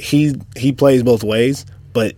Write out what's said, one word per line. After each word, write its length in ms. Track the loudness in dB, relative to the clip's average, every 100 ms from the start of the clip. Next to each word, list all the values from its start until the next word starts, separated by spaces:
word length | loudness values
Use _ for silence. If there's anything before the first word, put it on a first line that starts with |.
he, 340 | -2 0 0 -2 -10 -4
he 160 | -4
plays 300 | 2 2 4
both 180 | 2 0
ways, 440 | 0 0 0 -2 -10 -20 -8
but 220 | -4 -4